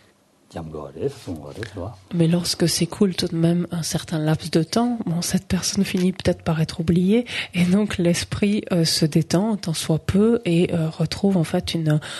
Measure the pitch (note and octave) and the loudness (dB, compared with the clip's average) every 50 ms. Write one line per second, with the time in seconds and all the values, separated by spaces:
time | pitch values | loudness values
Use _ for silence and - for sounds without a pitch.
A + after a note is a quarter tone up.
0 | _ _ _ _ _ _ _ _ _ _ - F2 D#2+ D#2 D#2 D#2 D2 C#2 C#2 D#2+ | _ _ _ _ _ _ _ _ _ _ -14 -12 -12 -10 -12 -12 -12 -12 -8 -6
1 | G#2 C3+ C3 - - - E2 D#2 C#2+ C#2+ C#2+ F#2+ G#2 - - F#2+ E2+ A2+ - - | -6 -6 -6 -8 -10 -10 -10 -10 -12 -14 -12 -12 -12 -12 -10 -10 -10 -10 -12 -14
2 | - - - E3+ E3 D#3+ E3+ F3 E3+ - - - F3 E3 - - F3 D#3+ - - | -10 -2 0 2 4 4 4 2 0 -2 -2 0 0 0 2 0 -2 -2 0 2
3 | G#3 F#3+ E3+ - - F3+ - E3 E3 E3+ E3+ F3 F3 - - E3+ D3+ - - E3 | 2 2 2 0 -4 -2 0 2 2 2 2 2 0 -2 -4 -4 -4 -4 -4 -4
4 | - - F3+ D#3 D#3 D#3 D#3+ - - E3 - E3+ D#3+ - - A3+ A#3+ A#3+ A#3+ A3+ | -4 -4 -4 0 0 2 0 0 0 0 0 0 0 0 0 0 0 0 0 -2
5 | G#3+ F3+ D#3+ E3+ F3 - - F#3+ - - F#3+ F3 - - - G3 F#3+ - - F#3 | -4 -4 -4 -2 -2 -2 -2 -2 -2 -2 -2 -2 -2 -2 0 0 0 0 0 0
6 | F3+ F#3 F3+ - - F#3 F3+ - - - D#3+ D#3+ D#3+ - - - E3 E3 E3+ F3+ | 2 0 0 0 0 -2 -2 0 -2 -2 0 0 0 -2 -2 -4 -4 0 0 2
7 | F3+ F#3+ G#3+ A#3+ A#3+ - - - - - - F3+ F3 F3 F#3 G#3 G#3+ G3+ - - | 4 4 4 2 2 -2 -6 -8 -8 -4 -2 0 2 4 4 2 2 0 0 0
8 | E3+ F3 F3 - - - - - G#3+ G3+ G#3 G#3+ - - F#3+ E3+ E3 D#3+ - - | 2 2 2 0 -2 -6 -4 0 0 0 0 0 -2 0 0 2 2 2 2 2
9 | E3+ D#3 - E3+ D3+ - - E3+ G3+ A3+ G#3+ - - F3 D#3 - - - D#3+ D#3 | 2 2 2 2 2 2 2 2 2 0 -2 -2 -4 -4 -4 -2 -2 0 -2 -2
10 | - - - F#3+ G#3 A3+ A#3 A#3 - F3 E3+ E3 F3 - - E3+ D#3+ D#3+ - - | 0 0 2 4 4 4 4 2 2 2 2 2 2 2 0 0 -2 -2 -2 -2
11 | E3 D#3 - - - G3 F#3+ F3+ D#3+ - - F3+ F3+ - - E3+ D#3+ D3+ D3+ D3+ | -4 -4 -2 0 2 2 2 2 2 0 0 -2 -2 -2 -4 0 2 2 2 2
12 | - - - - | 0 -4 -10 -12